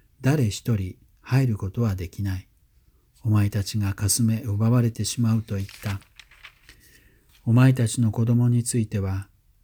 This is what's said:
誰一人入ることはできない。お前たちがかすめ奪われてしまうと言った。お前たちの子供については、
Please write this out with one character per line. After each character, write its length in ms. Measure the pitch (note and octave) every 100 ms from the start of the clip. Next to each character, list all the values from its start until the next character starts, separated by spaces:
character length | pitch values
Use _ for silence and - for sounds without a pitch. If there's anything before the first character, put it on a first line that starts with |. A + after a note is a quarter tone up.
| _ _
誰 300 | C3 D#3 A2
一 260 | - - A2
人 220 | F#2 - _ _
入 260 | - C3 C3
る 100 | G#2
こ 120 | G2
と 120 | A#2+
は 140 | A2+ F#2
で 140 | F2
き 120 | -
な 160 | G2+ F#2
い。 120 | - _ _ _ _ _ _ _
お 60 | A2+
前 200 | G#2+ G2+
た 140 | G#2
ち 140 | G2 A2
が 160 | G2
か 160 | F#2+ G2+
す 140 | -
め 180 | A2+ A2
奪 280 | G#2+ G2+ A2+
わ 120 | B2
れ 100 | A#2+
て 140 | A#2 G#2
し 160 | -
ま 140 | A2+ A2+
う 60 |
と 140 | A2 G2
言 80 |
っ 40 | G2 -
た。 180 | G#2 G2 - - - - - _ - - _ _ _ _ _ _ -
お 80 |
前 200 | A#2 C3
た 140 | B2+ A2+
ち 140 | -
の 100 | A2+
子 140 | G#2 A#2
供 240 | A#2+ A#2+
に 140 | A#2+
つ 140 | A#2 A#2+
い 100 | A2
て 120 | G#2
は、 300 | F#2+ F#2+ G2 _ _ _